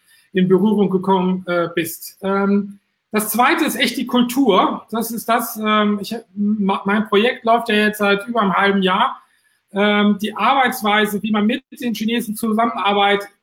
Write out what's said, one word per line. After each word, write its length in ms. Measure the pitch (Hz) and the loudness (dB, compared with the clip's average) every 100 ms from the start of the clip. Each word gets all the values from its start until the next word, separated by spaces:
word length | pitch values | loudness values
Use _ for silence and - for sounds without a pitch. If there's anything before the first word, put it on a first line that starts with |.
| _ _ _ | _ _ _
in 160 | 185 185 | 0 4
Berührung 420 | 180 214 202 185 | 4 4 2 2
gekommen, 540 | 185 185 190 185 185 175 | 0 2 2 2 -2 -2
äh, 220 | 175 170 | -2 -2
bist. 460 | 170 160 - - - | -4 -6 -8 -16 -8
Ähm, 580 | 196 196 202 202 202 - _ _ _ | -4 0 2 0 -2 -12 _ _ _
das 180 | 214 - | -6 -2
Zweite 340 | 220 269 339 | 0 2 2
ist 120 | 269 226 | -2 -2
echt 200 | 269 277 | -2 -2
die 100 | - | -2
Kultur. 800 | 247 240 277 247 190 302 196 - | 0 0 2 2 4 2 -2 -8
Das 200 | 226 220 | -6 -6
ist 180 | 233 - | -6 -2
das, 300 | 240 240 214 | -2 -2 -6
ähm, 360 | 214 214 208 202 | 0 2 2 0
ich, 140 | 196 226 - | -4 -10 -10
ma-, 480 | 196 208 214 190 208 196 | -4 -2 0 0 0 0
mein 200 | 214 208 | 0 2
Projekt 380 | 202 240 254 | 2 2 0
läuft 240 | 226 226 226 | 2 2 2
ja 80 | 208 | 2
jetzt 220 | 214 208 | 2 2
seit 280 | 202 202 240 | 0 0 -2
über 140 | 233 | 0
einem 140 | 196 | 0
halben 280 | 185 196 196 | 2 2 2
Jahr. 380 | 185 196 262 - _ _ _ _ _ | 2 2 0 -2 _ _ _ _ _
Ähm, 460 | 196 208 208 208 196 | -2 2 2 2 0
die 160 | 208 - | -4 -2
Arbeitsweise, 840 | 226 277 254 - 214 214 202 202 | 0 2 0 0 0 0 0 -2
wie 100 | 220 | -2
man 140 | 214 214 | 0 0
mit 160 | 269 _ | -2 _
den 240 | - 247 | -8 -6
Chinesen 400 | 202 220 240 214 | -4 -2 -4 -4
zusammenarbeitet, 920 | 208 220 214 233 190 190 202 202 202 - _ | -6 -2 0 0 0 0 2 2 0 -4 _